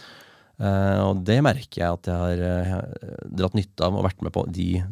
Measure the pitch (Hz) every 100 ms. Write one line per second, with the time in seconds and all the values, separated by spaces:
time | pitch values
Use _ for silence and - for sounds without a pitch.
0 | - - - - _ - 101 98 98 98
1 | 98 98 92 120 147 107 - - 87 87
2 | - 87 87 87 90 90 90 92 - -
3 | - - - - 92 107 95 - 87 98
4 | 95 - 82 - - 87 90 90 92